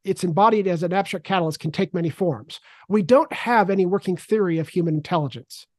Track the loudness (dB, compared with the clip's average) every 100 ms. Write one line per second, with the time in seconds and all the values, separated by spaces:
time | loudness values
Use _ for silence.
0 | -6 -2 0 4 4 4 0 -2 0 -2
1 | -2 -6 -2 0 0 -4 -6 -4 -4 -2
2 | -4 -2 -2 -2 -8 -20 -20 -20 -2 0
3 | 4 4 4 -4 0 2 2 2 2 0
4 | -2 -6 -2 0 2 0 -2 -2 0 -2
5 | 0 -2 -2 -8 -18 -20 -20